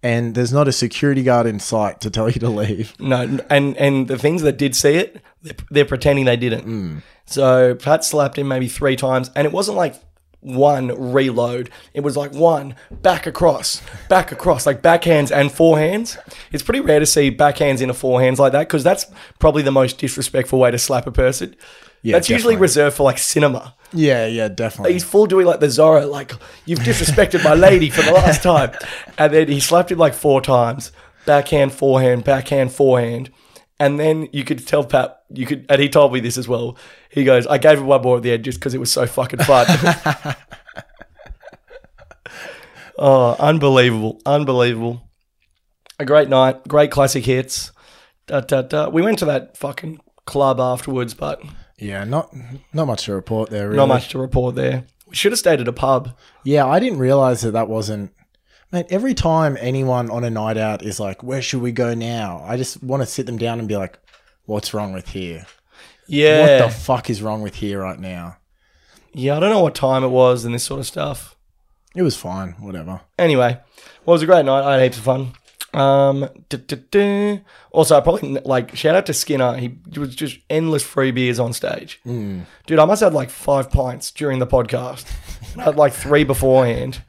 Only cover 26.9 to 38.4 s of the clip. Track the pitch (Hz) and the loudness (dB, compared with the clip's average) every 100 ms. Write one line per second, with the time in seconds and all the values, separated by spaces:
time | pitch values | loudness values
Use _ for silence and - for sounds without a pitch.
26.9 | 110 - 151 202 175 151 156 190 190 156 | 0 2 2 2 4 4 8 8 6 2
27.9 | 127 151 180 185 151 180 160 117 - - | 2 4 6 6 2 4 4 2 -4 -14
28.9 | - - - 151 156 156 143 - 170 175 | -14 -16 0 4 4 2 0 2 2 2
29.9 | 170 160 - 151 135 127 127 117 127 - | 2 0 2 2 2 4 2 2 -4 -12
30.9 | _ _ _ - 143 139 151 139 135 139 | _ _ _ 2 2 2 0 0 0 2
31.9 | 131 131 123 120 135 131 139 127 - 139 | 2 2 0 0 -2 0 -2 -2 2 4
32.9 | 127 117 117 131 _ _ - _ _ 143 | 4 0 -6 -12 _ _ -20 _ _ -2
33.9 | 143 156 160 156 143 127 135 - 147 131 | 2 0 0 -4 -8 -6 -6 -2 -2 2
34.9 | 135 131 - _ 131 123 139 127 139 143 | 0 0 -8 _ -10 -6 -8 0 2 4
35.9 | 147 143 127 120 120 117 120 120 120 - | 4 4 2 -4 -6 -4 -4 -6 -12 -20
36.9 | - _ - 135 127 120 143 156 147 135 | -20 _ -2 4 4 2 2 4 4 4
37.9 | 135 123 123 117 117 | 2 4 0 0 -4